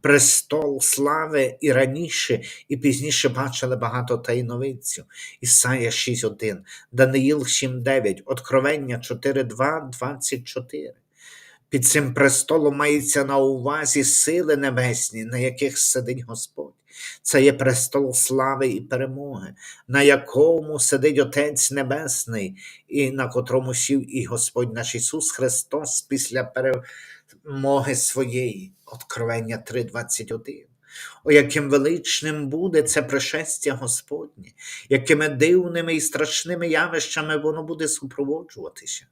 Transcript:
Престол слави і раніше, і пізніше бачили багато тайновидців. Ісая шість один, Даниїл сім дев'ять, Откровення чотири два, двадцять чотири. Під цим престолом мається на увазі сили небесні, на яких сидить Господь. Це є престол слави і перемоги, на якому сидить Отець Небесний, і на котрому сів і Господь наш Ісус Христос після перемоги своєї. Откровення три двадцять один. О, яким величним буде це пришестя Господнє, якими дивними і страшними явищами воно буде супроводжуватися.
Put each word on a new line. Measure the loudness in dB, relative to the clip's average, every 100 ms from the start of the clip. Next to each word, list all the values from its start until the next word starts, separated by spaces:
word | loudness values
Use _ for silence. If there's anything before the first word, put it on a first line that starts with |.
Престол | 6 6 6 2 0 -2 -2 0
слави | 0 2 0 0 0 0 0 0
і | 2
раніше, | 4 2 0 -4 -4 0 -2 -2 -18 -8
і | 0
пізніше | 2 2 0 0 0
бачили | 0 -4 -2 -2 -2
багато | -2 -2 -2 -2
тайновидців. | 0 -2 -2 -4 -6 -6 -8 -8 -10 -18 -18 -8
Ісая | 2 4 4 2 0
шість | 0 -2 0
один, | -2 -2 -4 -4 -10 -20 -10
Даниїл | 4 6 6 4 2 2
сім | -2 -2 -2
дев'ять, | 0 2 2 -2 -4
Откровення | -6 0 2 2 0 -2 -6
чотири | -6 -4 0 0
два, | -2 -2 -2 -2 -6
двадцять | -8 -8 -4 -6 -6
чотири. | -8 -10 -10 -12 -12 -16 _ _ -20 -20 -20 _ _
Під | 0 4
цим | 4 2
престолом | 4 4 4 2 4 4 2
мається | 2 2 2 0 2
на | 2
увазі | 2 2 -2 -2 0 0
сили | 2 2 2 2 2 2
небесні, | 2 0 0 0 -4 -6 -6
на | -2
яких | -2 -2 -4 0
сидить | 0 0 -2 -6 -8
Господь. | -12 -12 -12 -14 _ _ -16 -16 -10
Це | 0 6
є | 6
престол | 6 2 2 0 0 0
слави | 0 0 0 0 0 -2
і | -2
перемоги, | -4 -4 -4 -8 -10 -12 -14 -16 -20 -20 _
на | 6
якому | 6 6 2 4 6 6 0 -2
сидить | 0 4 4 4
Отець | 2 2 0 0 -2
Небесний, | -2 -2 -4 -2 -4 -4 -6 -6 -10 -20 -20 _
і | 0 0
на | 0 -2
котрому | -2 0 -2 0
сів | -4 0 0 0 -6
і | -4
Господь | -2 -2 -2 -4
наш | -4 -6 -4
Ісус | -4 -2 -4
Христос | -2 -2 -2 -4 -6 -4 -6
після | -4 -4 -2 -4
перемоги | -4 -2 0 0 -4 -20 -20 -20 _ _ -12 -4 2 2 2 0
своєї. | -2 -2 -2 -2 -4 -6 -14 _ -20
Откровення | -20 -12 -6 -4 -4 -4 -8
три | -6 -6
двадцять | -6 -6 -6 -6 -6
один. | -10 -10 -16 -18 _ _ -18 -18 -10
О, | 6
яким | 6 6 0 2
величним | 2 2 -2 -2 -4 -2 -6 -4
буде | -4 0 2
це | 2 0
пришестя | 0 -2 -2 -4 -4 -4 -4
Господнє, | -4 -4 -6 -6 -10 -10 -16 -20 _ -16 -16 0
якими | 0 4 2 2
дивними | 2 4 4 4 -2 -2 -2
і |
страшними | -2 -2 -2 -2 -4 -4 0
явищами | 0 2 -2 -4 -4 -2 -2
воно | -2 -4
буде | -6 -6 -4
супроводжуватися. | -4 -8 -6 -4 -4 -6 -14 -14 -14 -12 -12 _